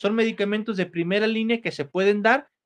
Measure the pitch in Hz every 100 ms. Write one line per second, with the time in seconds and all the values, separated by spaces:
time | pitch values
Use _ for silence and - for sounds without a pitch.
0 | 202 226 226 214 202 214 220 190 175 170
1 | 170 202 220 220 226 233 180 - 143 180
2 | 196 208 214 269 - _